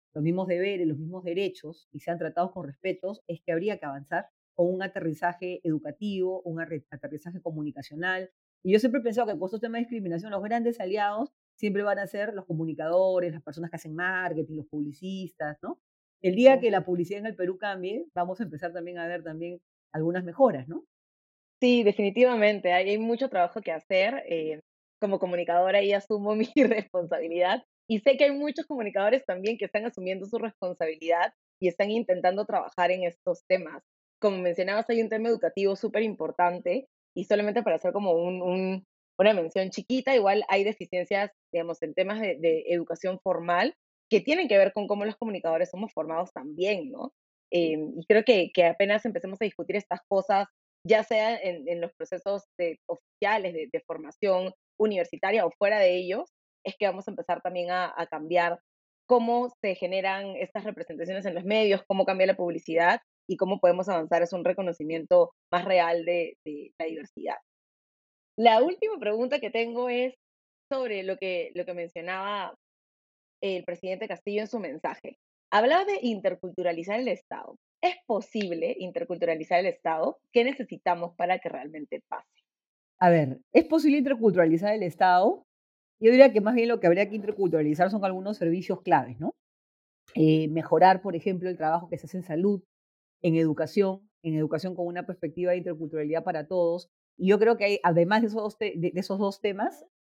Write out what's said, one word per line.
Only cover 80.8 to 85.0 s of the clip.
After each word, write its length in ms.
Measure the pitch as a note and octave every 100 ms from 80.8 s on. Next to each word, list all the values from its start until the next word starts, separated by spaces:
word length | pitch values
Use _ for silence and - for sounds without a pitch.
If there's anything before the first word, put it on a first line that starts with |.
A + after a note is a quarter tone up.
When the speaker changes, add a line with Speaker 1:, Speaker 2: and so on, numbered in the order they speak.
| - F3 F3 -
Speaker 2:
para 240 | F3 F#3
que 100 | E3+
realmente 520 | C#3+ D3 D#3 D3 D3 -
pase? 160 | - - _ _ _ _ _ _ -
Speaker 1:
A 100 | F3+
ver, 300 | E3+ C#3+ C3 _
¿es 120 | - E4
posible 320 | D#4+ D#4 D4
interculturalizar 760 | C4+ B3 A3+ F3 E3 D#3+ G#3
el 100 | A3
Estado? 600 | F3+ -